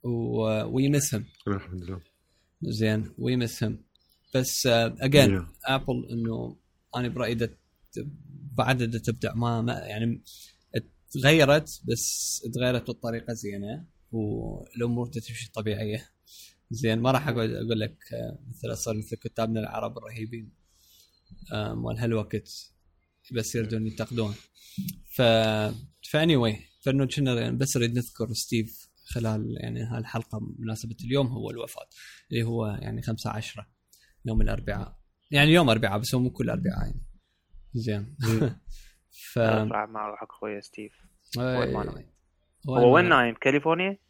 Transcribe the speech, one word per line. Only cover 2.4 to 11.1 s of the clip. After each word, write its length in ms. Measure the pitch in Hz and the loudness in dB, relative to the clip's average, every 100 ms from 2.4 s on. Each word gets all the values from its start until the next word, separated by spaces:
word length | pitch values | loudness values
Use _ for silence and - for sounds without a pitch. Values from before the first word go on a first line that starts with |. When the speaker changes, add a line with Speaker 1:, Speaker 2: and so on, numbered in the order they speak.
| _ _ | _ _
Speaker 1:
زين، 520 | 160 110 110 110 - - | -6 0 2 2 -2 -4
ويمسهم. 640 | 123 123 117 - 110 - _ _ _ _ _ 131 | -2 0 -2 -2 -4 -4 _ _ _ _ _ 0
بس، 320 | 127 - 131 | 0 0 4
آه، 220 | 117 113 | 4 2
again، 520 | 120 135 143 123 98 | 0 6 8 8 4
Speaker 2:
Yeah. 40 | 85 - 131 | -2 -8 -2
Speaker 1:
أبل 420 | 135 131 127 123 | -2 0 -4 -4
إنه 460 | 117 113 117 120 - _ _ _ 123 | -4 -4 -4 -8 -12 _ _ _ -4
أنا 120 | 123 | -4
برأيي 280 | 120 113 117 | -2 -2 0
دا 100 | 117 | -2
ت-، 600 | - _ _ _ - 143 - - - - - | -4 _ _ _ -12 -10 -12 -18 -16 -8 -2
بعد 260 | 123 131 | 2 2
دا 160 | 117 117 | 0 -2
تبدع 340 | 117 113 117 | -2 -2 -2
ما، 280 | 113 120 117 | 0 0 0
ما، 120 | 117 | 0
يعني 500 | - - 107 117 113 - - - _ _ - - _ _ | -4 -6 -2 -2 -2 -10 -20 -20 _ _ -8 -8 _ _